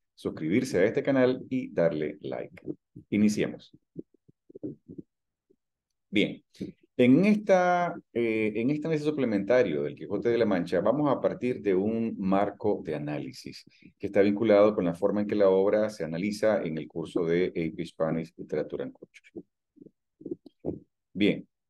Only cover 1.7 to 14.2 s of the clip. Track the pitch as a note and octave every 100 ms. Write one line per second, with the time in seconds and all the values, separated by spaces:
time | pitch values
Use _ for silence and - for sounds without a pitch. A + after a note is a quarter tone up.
1.7 | - E2 D#2 D2+ D2+ C2+ B1 - - -
2.7 | - _ - - G#2 G#2+ G#2 D2+ - -
3.7 | _ _ - - _ _ _ _ - -
4.7 | - - - - _ _ _ _ _ _
5.7 | _ _ _ - G2+ F2+ - _ - -
6.7 | - _ - B2 C#3+ G#3 G#3 - F#3 F3+
7.7 | F3 E3+ - - A#2 A#2 A2 G#2+ G#2+ B2
8.7 | D3+ D#3+ D#3 D3 D3+ A#2+ G2+ G2+ B2+ G#2
9.7 | C#2+ C#2+ - - G2 A#2+ A#2 G#2+ F#2 E2+
10.7 | F#2 G#2 C#3 D3 A#2+ F#2+ F2 B2 B2 G#2
11.7 | F#2 G#2+ A2+ A2+ - F#2+ F#2+ G#2 - G#2+
12.7 | G2 - D2 D2 C#2+ C2 B1+ - - -
13.7 | _ - _ G2 G2+